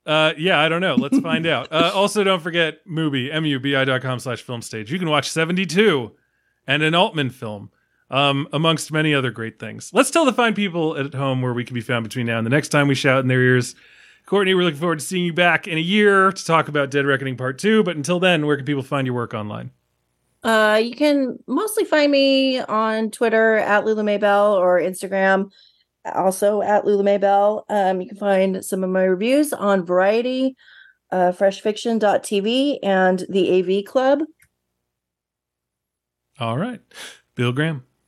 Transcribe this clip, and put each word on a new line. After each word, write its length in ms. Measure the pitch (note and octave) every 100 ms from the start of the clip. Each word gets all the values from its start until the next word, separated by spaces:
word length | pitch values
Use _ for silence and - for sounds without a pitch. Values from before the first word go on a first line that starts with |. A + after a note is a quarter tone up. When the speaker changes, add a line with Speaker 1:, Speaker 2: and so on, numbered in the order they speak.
Speaker 1:
Uh, 280 | - D#3 D#3 D#3
yeah, 220 | D#3 D3
I 80 | D#3+
don't 120 | E3
know. 160 | F#3 C#3
Let's 220 | C#3 C4+
find 260 | E3 D#3+ E3
out. 220 | C3 C#3
Uh, 200 | D#3+ E3+
Speaker 2:
<laughs> 20 |
Speaker 1:
also, 300 | G3+ G3+ G#3
don't 180 | F#3+ F#3
forget 420 | E3+ E3+ D#3+ D#3 -
Mubi, 460 | D#3 D#3 C3+ B2+
M 140 | D#3 D#3
U 140 | C3+
B 160 | C#3 C#3
I 80 |
dot 180 | C3+ B2+
com 160 | C3 B2
slash 240 | B2+ A#2
film 180 | - A#2+
stage. 300 | - A2+ G#2+
You 60 | F3+
can 100 | E3+
watch 220 | D3+ -
seventy-two 800 | D#3+ E3 F3+ F#3+ E3+ A3 C#3+ A#2 _ _ _ _ _ -
and 160 | C#3+
an 120 | D#3 E3+
Altman 340 | G3+ D#3+ C3
film, 400 | B2+ A2+ G#2 A2 _ _ _ -
um, 380 | C3 C#3+ C#3 C#3+
amongst 380 | D3 E3 D#3 -
many 220 | D#3 D#3
other 160 | C#3+ B2+
great 280 | A2+ A2+ -
things. 300 | A2 A2 -
Let's 160 | G3 -
tell 140 | E4+
the 80 | D4
fine 200 | A3+ A#3
people 420 | G3+ G3+ E3+ D#3+ D3
at 160 | C#3
home 260 | C3 C3+ C3
where 120 | B2+
we 100 | A#2+
can 100 | A2+
be 60 | B2
found 220 | A2 A#2+
between 240 | A2 B2+ A#2
now 120 | A#2
and 60 |
the 60 | A2+
next 180 | D3 -
time 180 | D3+ C#3+
we 80 | C3
shout 240 | C#3 C3
in 80 | B2+
their 120 | B2+
ears. 360 | B2+ B2+ B2 - - - - _ -
Courtney, 260 | G3 F#3+
we're 100 | F#3+
looking 160 | F3+ C#3
forward 180 | F3 D#3
to 60 |
seeing 200 | C3 F#3
you 80 | F3
back 360 | D#3+ F3 D#3+ -
in 100 | D#3+
a 20 |
year 520 | E3+ G#3 G#3 G3 F#3+
to 120 | F#3+
talk 220 | - E3 D3+
about 220 | D3 C#3
Dead 160 | C#3+ C#3
Reckoning 300 | C3+ C3+ A#2+
Part 220 | B2+ C3+
Two. 240 | G3+ A3
But 120 | F3+ D#3
until 220 | C3+ F3
then, 280 | F#3 E3 D3
where 100 | C#3
can 100 | C3
people 160 | C#3
find 240 | C3 C#3+ C3
your 80 |
work 180 | B2 A#2
online? 380 | A2+ G#2+ A2+ B2 _ _ _ _ _ _ _
Speaker 3:
Uh, 380 | A#3 A3 G#3+ G#3+
you 120 | A#3 A#3+
can 420 | D4 C#4+ C4 - -
mostly 380 | C4+ G#4+ A4
find 260 | E4+ D#4 D4
me 480 | C#4 C4+ C4+ C4+ B3+
on 520 | - G#3+ A3 A3 A3
Twitter 440 | - A#3 A3 A3 A3
at 280 | - G#3 G3+
Lulu 160 | G#3+
Maybell 520 | G#3 G3+ G#3 G3+ G#3 G3
or 200 | F3+ F3+
Instagram, 680 | E3+ F#3 F#3+ G3 F#3+ F#3+ G3 _ _ _ _ _ -
also 480 | - F#3 F#3+ G#3 G#3
at 220 | G3+ G#3 G3+
Lulu 160 | G3+
Maybell. 640 | G3 G3+ G3 G3+ G#3 G#3+ -
Um, 320 | G#3 F#3+ F#3
you 60 | F#3
can 100 | G3
find 480 | G3+ G3 F#3+ F#3
some 200 | - F#3+
of 60 | F#3
my 120 | F#3+
reviews 500 | F#3 F#3 A3+ C#4 D4
on 320 | - G3+ G3
Variety, 720 | E3+ F3+ G3 A3+ B3 B3+ C4 C4 _ - - _ -
uh, 220 | F#3 F3+
fresh 280 | F3+ G3 F#3+
fiction 380 | G#3+ G#3 A#3+ A3+
dot 240 | G#3 -
T 160 | - G3+
V, 420 | G3+ B3+ C#4+ C4+
and 400 | G3 F#3+ F#3 F#3 -
the 200 | F#3+ F3
A 120 | F#3
V 200 | F3+ G3
Club. 380 | G3+ C4 C4 C#4+ D#4 _ _ _ _ _ _ _ _ _ _ _ _ _ _ _ _ _ _ _ _ -
Speaker 1:
All 200 | A#2 A#2+
right. 220 | A3+ A#3 _ - - - _
Bill 180 | - A#2+
Graham. 320 | B2+ D#3+ C#3+ - _